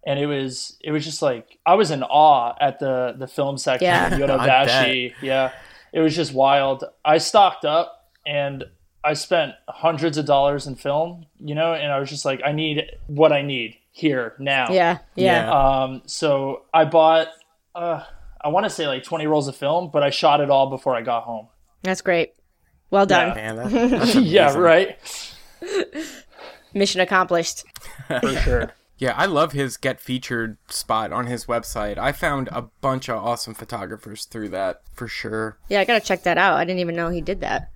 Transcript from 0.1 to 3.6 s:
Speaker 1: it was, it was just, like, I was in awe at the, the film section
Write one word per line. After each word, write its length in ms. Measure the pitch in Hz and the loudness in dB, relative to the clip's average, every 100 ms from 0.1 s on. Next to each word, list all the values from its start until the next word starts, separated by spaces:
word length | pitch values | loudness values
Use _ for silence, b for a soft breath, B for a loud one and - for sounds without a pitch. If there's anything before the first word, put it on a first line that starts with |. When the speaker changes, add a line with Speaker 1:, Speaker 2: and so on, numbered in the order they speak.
| 139 | -2
Speaker 1:
it 60 | 147 | -2
was, 520 | 143 135 127 - - | -2 -4 -8 -14 -14
it 80 | - | -6
was 140 | 151 147 | -4 -4
just, 160 | 151 | -2
like, 360 | 151 120 - _ - | -2 -2 -8 _ 2
I 100 | 190 | 4
was 140 | 190 | 2
in 140 | 147 | -2
awe 500 | 127 147 156 139 120 - | 0 6 6 6 2 0
at 200 | 143 135 | -2 0
the, 360 | 139 127 123 131 | -2 -2 -2 -6
the 100 | 131 | -10
film 300 | - 139 | -4 -4
section 280 | 139 | -2